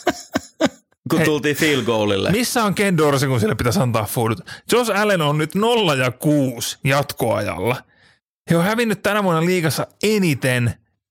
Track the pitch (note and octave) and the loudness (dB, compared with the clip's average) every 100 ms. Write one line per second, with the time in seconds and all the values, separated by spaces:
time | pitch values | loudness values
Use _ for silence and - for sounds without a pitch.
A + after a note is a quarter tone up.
0 | - - - - - - D4+ - _ _ | -6 -6 -6 -10 -10 -2 -2 -2 _ _
1 | - E3 D#3 D3 D3 C#3 D#3 C3+ A2 A2 | -4 0 2 0 0 0 0 0 0 0
2 | G#2 G2 G2 G#3 A#3 B3 G#3 F3+ G3+ E3 | 2 0 0 0 0 0 0 0 0 2
3 | D3 C#3 C#3 B2 A3 A#2 B2 G2+ B2 A2+ | 2 2 0 0 0 0 0 0 0 0
4 | G#2 B2+ A2+ A2+ - - - A3+ A3+ G3 | -2 -2 -2 -2 -8 -14 0 0 2 0
5 | G#3+ F#3 D3 D3+ D#3 F#3+ A3+ A#3+ F3+ C3+ | 2 2 0 0 -2 0 0 2 2 2
6 | B2+ - D3+ D3 C3 A#2 - - C3+ C#3+ | 0 0 0 2 0 -4 -8 -4 0 0
7 | C#3 - A#2 G#2+ G2+ F2 A2 C3 - _ | -2 -2 -2 -2 -4 -4 -2 -4 -8 _
8 | _ _ _ _ - E3+ F#3+ A3+ A3+ G#3 | _ _ _ _ 0 0 2 0 -2 -2
9 | G#3 G#3 F#3+ D#3+ E3+ F#3 D#3 - - - | 0 0 0 0 0 0 0 -4 -8 -4
10 | G3+ G#3+ F3+ C3 C3 B2 A#2 - _ _ | 0 2 0 0 0 0 -2 -4 _ _
11 | _ | _